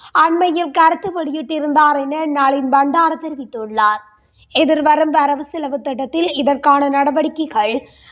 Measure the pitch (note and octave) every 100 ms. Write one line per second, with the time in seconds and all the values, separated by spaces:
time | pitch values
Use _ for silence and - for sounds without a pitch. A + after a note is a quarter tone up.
0 | - D#4+ D#4+ E4+ F4+ E4 E4+ E4 D#4+ E4+
1 | G4 F4 D#4 D#4 C4+ D#4 D4 D4 D4 C#4+
2 | C#4 D#4 D#4 C#4+ C4+ C#4 C4 C#4 C#4+ E4
3 | D#4+ D#4 D#4+ C#4 A3+ A3+ G#3+ G#3+ G#3 G#3
4 | - _ _ _ _ C4+ D#4 D4+ D4+ D4+
5 | D#4 D#4 C#4+ C#4+ D4 E4 C#4+ C4+ C#4 A#3+
6 | C4+ E4 F4 - C#4 C#4 D4 C#4+ C#4+ C#4
7 | C#4+ D4 D#4 D#4+ D#4 - A3 A#3 - _
8 | -